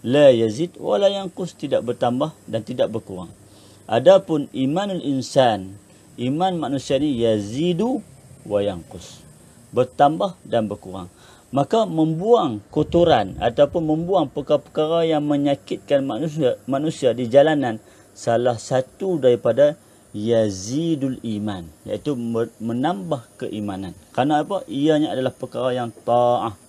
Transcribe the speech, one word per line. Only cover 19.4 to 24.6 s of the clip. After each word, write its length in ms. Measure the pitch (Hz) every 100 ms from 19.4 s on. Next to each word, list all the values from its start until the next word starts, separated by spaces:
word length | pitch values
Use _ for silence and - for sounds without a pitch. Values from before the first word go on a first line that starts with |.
| 120 117 147 160 _ _ _
yazidul 1120 | 104 107 117 110 95 98 135 165 156 135 127
iman, 460 | 117 104 104 95 80 76
iaitu 320 | 104 101 - 131
me-, 340 | 117 117 117 -
menambah 720 | 110 117 143 196 180 147 - -
keimanan. 560 | 120 107 104 95 95 85 - -
Kerana 260 | 135 151
apa? 220 | 151 196